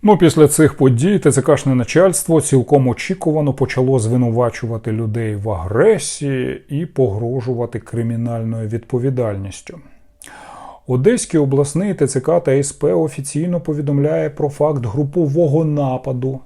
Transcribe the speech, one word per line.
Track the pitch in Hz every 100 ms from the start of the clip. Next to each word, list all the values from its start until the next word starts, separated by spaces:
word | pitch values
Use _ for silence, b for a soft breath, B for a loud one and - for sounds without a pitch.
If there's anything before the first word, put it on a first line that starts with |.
| 208
Ну, | 208
після | 170 156 147
цих | 147 156 -
подій | 135 117 160 202
Т | 151
Ц | 127
К | 143 143
шне | 139
начальство | 127 120 156 190 180 - 165
цілком | 143 135 117 143 127
очікувано | 117 - 190 165 156 147
почало | 127 131 - 127 135
звинувачувати | 110 123 120 113 120 - 113 113 113
людей | 110 113 110 113 104
в | 104
агресії | 98 87 110 190 202 - - 143 135 127 127 _
і | 143 170
погрожувати | - 127 98 117 131 117 120 117 113
кримінальною | - 117 117 117 117 117 113 113 110
відповідальністю. | 117 - 123 120 127 117 98 98 92 - 170 - - _ _ B B B B B B -
Одеський | 127 151 240 - 165
обласний | 143 135 143 160 202
Т | 185 135
Ц | 131
К | 139 175
та | 165
С | 135 143
П | - 147
офіційно | 180 156 143 139 147 170 175
повідомляє | 165 151 143 139 143 160 156
про | - 147
факт | 143 151 143 117
групового | 113 143 175 156 143 165 151
нападу | 156 147 139 127 - 127 131 135